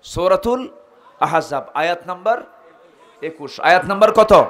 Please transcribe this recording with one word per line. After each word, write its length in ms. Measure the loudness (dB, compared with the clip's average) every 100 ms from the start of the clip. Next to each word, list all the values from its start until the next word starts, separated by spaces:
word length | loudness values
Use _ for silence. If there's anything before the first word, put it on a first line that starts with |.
সূরাতুল 640 | -12 -6 -2 0 0 -4 -6 -18 _ _ _ _
আহজাব, 440 | -4 -2 -4 -10 -8
আয়াত 240 | -6 -4 -6 -8
নাম্বার 320 | -8 -4 -6 -8 _ _ _ _ _ _ _
একুশ। 380 | -14 -14 -18 -4
আয়াত 240 | 2 2
নাম্বার 280 | 0 0 2
কত? 320 | 4 6 6 4